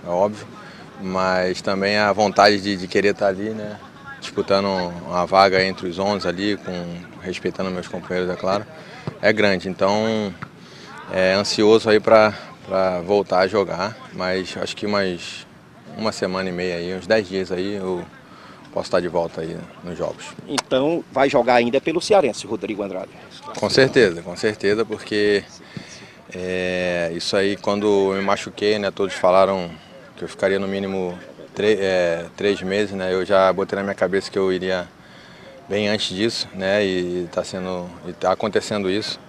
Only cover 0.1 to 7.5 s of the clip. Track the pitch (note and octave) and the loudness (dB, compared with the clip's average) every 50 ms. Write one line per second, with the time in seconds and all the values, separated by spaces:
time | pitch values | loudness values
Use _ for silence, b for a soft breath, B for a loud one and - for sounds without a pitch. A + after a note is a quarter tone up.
0.1 | F2 F2+ G2+ G#2+ G#2+ - - - B B B B B B B B - - G2 F#2 | 0 2 2 0 0 -8 -14 -16 B B B B B B B B -16 -10 -8 -4
1.1 | F#2 F#2+ F#2 F#2 F#2 F#2 F#2 F#2 F2+ - - G#2+ G2 F#2+ G2 G2+ G#2 G#2 G#2+ G#2 | -2 0 2 2 2 2 2 0 -2 -2 -2 -4 -2 0 0 2 2 4 2 2
2.1 | G2 G2+ G#2+ G2+ - - G2+ G#2 G#2 G2 F#2 G2+ G2+ F2+ F#2 F2+ - G#2 F#2+ G2+ | 4 4 2 4 6 8 8 8 8 4 0 -2 -4 -4 -6 -2 0 2 2 2
3.1 | G2 - G#2 G2 F#2+ F#2 G2+ G#2+ A2 A2 G#2 G#2 G#2 G2+ - - - - - - | 2 2 0 0 0 0 -6 -6 -6 -8 -10 -10 -12 -14 -16 -20 -20 -20 -18 -18
4.1 | - - - - - G#2 G2 - G2 G2 G2 G2+ F#2+ F#2 F2+ F2 F2 F2 D#2 C#2+ | -16 -14 -14 -6 -4 -4 0 2 2 2 2 0 0 -2 -2 -4 -6 -10 -10 -4
5.1 | F2 F2+ F2+ E2+ F#2+ F#2+ G2 G2 F#2 F#2+ F#2+ F#2+ F#2 - - F#2 E2 F2+ G2 G2+ | -2 -2 0 4 6 6 6 6 6 4 2 2 -2 -4 -6 -6 -4 -2 -2 -2
6.1 | G#2 F#2 F2 F2+ F2 F2+ G2 G#2 G2+ F#2 - F#2+ F2+ F2 F2 F2 F2 E2+ F2+ - | -2 0 -2 -4 -2 -2 -2 -2 -2 -4 -6 -8 -8 -8 -8 -8 -10 -12 -14 -16
7.1 | - - - F#2 F2+ - - F#2 | -16 -10 -8 -8 -8 -4 -6 -6